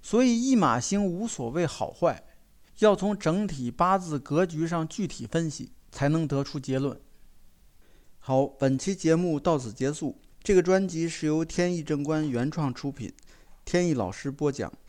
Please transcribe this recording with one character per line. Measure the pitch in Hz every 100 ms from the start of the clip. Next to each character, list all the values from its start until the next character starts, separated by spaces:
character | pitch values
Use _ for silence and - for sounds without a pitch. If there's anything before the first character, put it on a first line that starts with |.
所 | - 220
以 | 254 233
驿 | 262 247
马 | 156 117
星 | - 202
无 | 196 175 226
所 | - 117
谓 | 147 170
好 | - -
坏， | - 170 123 - - _ - - -
要 | 214
从 | 196 196 202
整 | 160 180 208
体 | 143 120
八 | 117 175 190
字 | 180 147
格 | - 147 185
局 | 156 165
上 | 170 160
具 | - 185
体 | - 113
分 | 165 165
析， | - - - -
才 | - 143
能 | 160 156
得 | 139
出 | 139 147
结 | 131 131
论。 | 139 120 - - - - - _ - - - - - -
好， | - 131 139
本 | - 135 131
期 | -
节 | 190 165 165
目 | 180 147
到 | 160 156
此 | 120
结 | 101 131
束。 | 151 147 - - -
这 | -
个 | 190
专 | 175 190 190
辑 | 165 165
是 | - 156
由 | 156
天 | 160 - 175
意 | 175
正 | 147 151
观 | 143 156 156
原 | 120 131
创 | 165 143
出 | 120 143
品， | - 107 - - - - -
天 | - 175 180
意 |
老 | 135 92
师 | 92 139
播 | 135 147
讲。 | 139 104 -